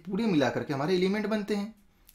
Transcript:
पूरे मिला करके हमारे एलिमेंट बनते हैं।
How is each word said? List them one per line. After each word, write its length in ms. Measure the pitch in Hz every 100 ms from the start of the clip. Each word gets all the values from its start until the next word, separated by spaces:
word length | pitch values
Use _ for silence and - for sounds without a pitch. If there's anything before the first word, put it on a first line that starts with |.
पूरे 240 | 190 202 226
मिला 240 | 156 123
करके 240 | 127 117
हमारे 220 | 135 156 185
एलिमेंट 300 | 185 208 208
बनते 280 | 214 202 202
हैं। 180 | 208 - - _ -